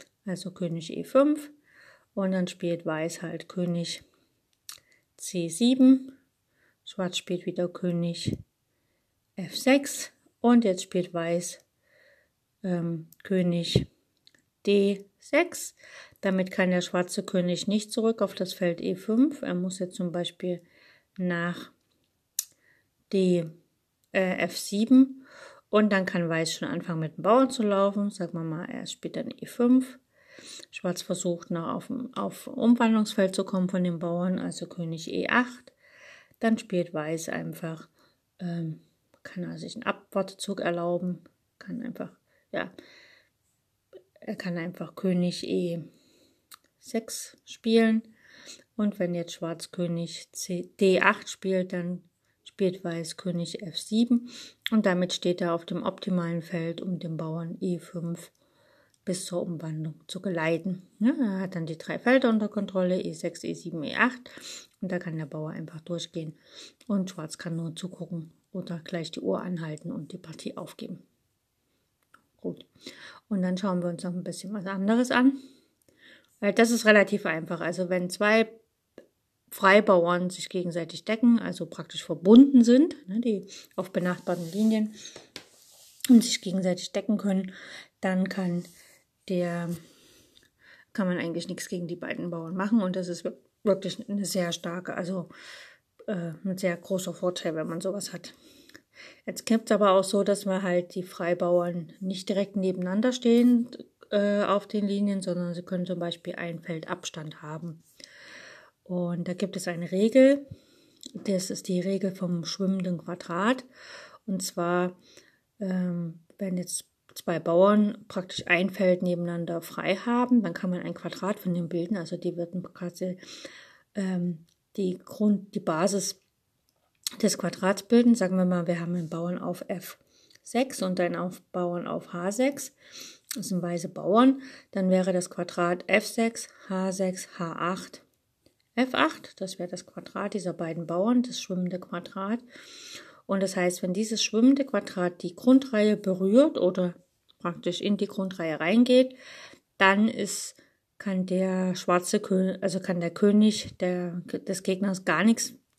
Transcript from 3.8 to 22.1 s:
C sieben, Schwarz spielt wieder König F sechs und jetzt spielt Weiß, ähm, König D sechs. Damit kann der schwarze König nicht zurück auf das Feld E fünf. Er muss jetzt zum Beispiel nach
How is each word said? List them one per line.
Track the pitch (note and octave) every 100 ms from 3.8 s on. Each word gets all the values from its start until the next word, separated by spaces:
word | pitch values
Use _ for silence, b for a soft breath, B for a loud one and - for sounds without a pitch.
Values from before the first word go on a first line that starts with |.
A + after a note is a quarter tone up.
| E3+ - - _ _ _ _ _ - - b b b _
C | - F3+ E3
sieben, | D#3+ A#3 C4 C4 C4 - - _ _ _ _ _ _ -
Schwarz | - F3+ F#3
spielt | - F3+ -
wieder | F3 F3
König | - F3+ E3+ E3+ E3+ - - - _ _ _ _ _ _ _ _ -
F | E3+ -
sechs | - C#4 C#4 - - - _ _
und | A#3 A#3+
jetzt | A3+ F#3
spielt | - F#3 F3+
Weiß, | E3+ E3 E3+ F3 - _ b b b b b b b _ _
ähm, | F#3+ F3 E3+ E3 D#3+ -
König | - F#3+ F3+ E3+ E3+ - - _ _ _ _ _ _ _ -
D | G3+ G3 G3 G3 _
sechs. | - C#4 F4 - - - B B B B
Damit | G3 F#3 F#3
kann | - F#3
der | F3+
schwarze | F3+ F3+ F3 -
König | F#3+ F#3 F3+ F3 -
nicht | G#3 G#3
zurück | - A3 A3+
auf | G3
das | - F3+
Feld | - F3+ E3+
E | - F#3
fünf. | - A3+ C#4+ -
Er | - F3+
muss | F#3 F#3
jetzt | F3+ -
zum | F3+
Beispiel | E3+ E3+ - F3+ F3 b b b b b -
nach | F3+ E3+ F3 E3+ - _ _ _ _